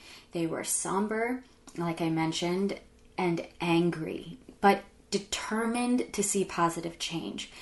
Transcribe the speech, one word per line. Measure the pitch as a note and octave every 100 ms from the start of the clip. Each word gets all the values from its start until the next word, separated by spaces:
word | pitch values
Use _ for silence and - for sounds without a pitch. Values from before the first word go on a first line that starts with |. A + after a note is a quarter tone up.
| - - -
They | E3+ E3
were | C#3+ -
somber, | - E3+ F#3+ G#3 A3 A#3+ B3+ - - - -
like | E3+ E3
I | E3
mentioned, | D#3+ D#3+ D#3+ F3 F3+ G3 - - - - -
and | F3+ E3+ - -
angry. | E3+ E3+ F3 D#3+ D#3+ F2 - - - -
But | G3+ G3 - - -
determined | G3 - - - A3 A3+ A#3+ B3 B3 -
to | -
see | G3+ G3
positive | F#3 - E3+ E3+ E3+ -
change. | - E3 G3+ - - -